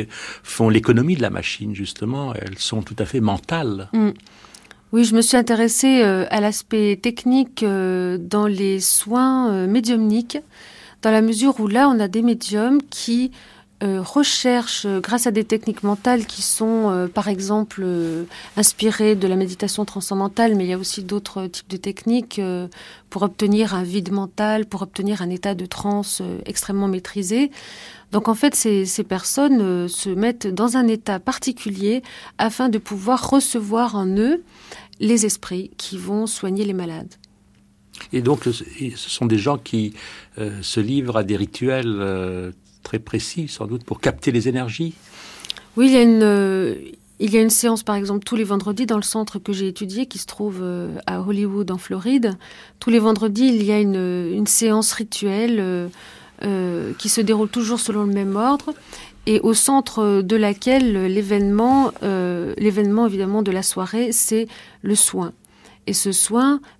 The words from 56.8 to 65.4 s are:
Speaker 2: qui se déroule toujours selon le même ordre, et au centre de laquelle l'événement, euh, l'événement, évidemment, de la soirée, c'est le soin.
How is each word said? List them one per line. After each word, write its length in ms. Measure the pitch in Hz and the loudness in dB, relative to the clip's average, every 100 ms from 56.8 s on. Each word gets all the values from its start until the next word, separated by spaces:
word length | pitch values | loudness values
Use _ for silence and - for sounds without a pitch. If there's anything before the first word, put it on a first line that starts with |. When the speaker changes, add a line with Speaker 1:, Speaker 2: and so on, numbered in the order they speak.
| - 180 | -6 -6
Speaker 2:
qui 120 | 208 | -2
se 100 | 233 | 0
déroule 300 | 208 220 214 | 2 2 0
toujours 300 | 240 226 233 | -2 -2 -2
selon 260 | - 208 202 | -2 -2 0
le 80 | |
même 220 | 202 196 196 | 0 -2 0
ordre, 380 | 240 285 302 302 - - - - - | 2 0 -2 -12 -16 -20 -20 -10 0
et 160 | 214 | 2
au 120 | 220 | 4
centre 680 | 220 - 269 254 - 208 202 | 2 4 2 0 0 2 2
de 140 | 185 214 | 2 2
laquelle 720 | 208 202 254 269 254 196 185 | 2 0 2 4 4 2 0
l'événement, 840 | 190 196 208 202 208 240 269 262 - | 0 0 0 2 2 4 4 2 0
euh, 500 | 214 190 180 175 175 - | -2 -2 -2 -2 -4 0
l'événement, 500 | 208 196 208 208 233 | 0 2 2 4 2
évidemment, 340 | 196 190 208 | 0 0 0
de 100 | 208 | 0
la 120 | 185 | 0
soirée, 500 | 190 - 185 220 240 | -2 -4 -4 -2 0
c'est 340 | - - 220 226 - - - | 0 0 0 -2 -8 -20 -10
le 120 | 196 208 | -2 2
soin. 380 | - 190 175 - | 2 0 -6 -8